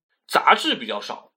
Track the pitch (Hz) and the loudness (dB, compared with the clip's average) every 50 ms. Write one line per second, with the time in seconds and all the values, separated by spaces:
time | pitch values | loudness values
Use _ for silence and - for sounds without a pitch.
0 | _ _ _ _ _ _ - - - 156 220 220 - 311 269 - 120 104 104 104 | _ _ _ _ _ _ -2 2 4 4 4 4 2 -2 -4 -4 -6 -8 -8 -8
1 | - - - - - _ _ | -8 -10 -12 -12 -14 _ _